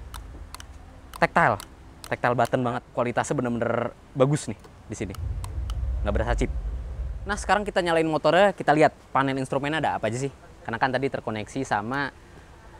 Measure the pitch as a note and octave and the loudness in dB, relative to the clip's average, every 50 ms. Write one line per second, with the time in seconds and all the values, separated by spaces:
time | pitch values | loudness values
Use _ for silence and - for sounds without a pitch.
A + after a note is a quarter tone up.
0 | - - - - - - - - - - - - - - - - - - - - | -14 -14 -14 -14 -14 -14 -16 -16 -16 -16 -16 -16 -18 -18 -18 -18 -20 -20 -20 -20
1 | - - - - E3+ E3+ - F3 E3+ C3+ G#2+ G2 - - - - - - - - | -20 -18 -4 -2 -2 0 2 4 4 4 2 0 -4 -12 -18 -20 -20 -20 -20 -18
2 | - - A#2+ - - B2 A#2+ B2+ A#2 - - C3 B2+ A#2+ B2 B2 - - - C3 | -8 -8 -4 0 0 0 2 2 2 2 2 0 0 -2 -2 -4 -8 -6 -4 -2
3 | B2 A#2+ A#2+ C3 A#2+ - D#3+ C#3 B2+ A#2+ A#2 A#2 A2+ A2+ A2+ A#2 A2+ A2 - - | -2 0 0 -2 -2 0 -2 -2 0 -2 -2 0 0 0 0 0 -2 -4 -6 -12
4 | - - - C#3 C3 C#3 D3 D3 - - G#2 - - - - - - - A2 - | -18 -8 0 2 4 4 4 0 -2 -6 -10 -10 -14 -20 -20 -20 -14 -12 -8 -6
5 | A2 F#2+ F#2+ - - - - - - - - - - - - - - - - - | -6 -6 -6 -6 -6 -6 -6 -6 -8 -6 -6 -6 -4 -4 -4 -2 -2 -2 -2 -2
6 | - G#2 G2+ - A2 A2+ A#2+ - C3 - - - - - - - - - - - | 0 0 0 0 0 0 0 0 0 -2 -2 -4 -6 -6 -6 -8 -8 -8 -8 -8
7 | - - - - - - G3+ G3+ - - F#3+ G#3 G#3 G3+ - F#3+ F3 F3 E3 E3 | -8 -8 -8 -8 -6 -6 -6 -4 2 2 2 2 2 0 0 2 2 4 4 4
8 | D#3+ D#3+ D#3 D3 - D3+ D3+ F3 G3+ G3+ F#3 - - - D3 D#3 D#3 C#3+ - - | 4 4 2 2 4 6 6 8 6 6 4 2 2 4 6 6 6 6 4 0
9 | - - - C3 C3+ C3+ C3+ C3+ C3 - D#3+ C#3 C#3 C#3+ D#3 D#3+ C#3 G#2 F2+ G#2 | -8 -2 0 2 2 2 0 -2 -2 -2 -2 -2 0 0 0 0 0 0 -2 0
10 | - A2 A2+ B2+ C#3 C#3 - - - - - - - - A#2 A2+ C3+ C3 B2+ C3 | -2 -2 -2 -2 -4 -6 -6 -12 -18 -20 -20 -14 -6 -6 0 2 2 2 2 0
11 | C3+ C3+ - A#2+ - A#2+ A2 G#2+ G2+ - - C3+ C3+ - B2+ G#2 G2+ A2+ C3 C#3+ | 0 -2 -2 -4 -4 -4 -4 -4 -6 -6 -6 -6 -2 -2 -2 -2 -2 -2 -2 -4
12 | C#3+ C3 - - - - - - - - - - - - - | -4 -6 -8 -12 -20 -20 -20 -20 -20 -20 -20 -20 -20 -20 -20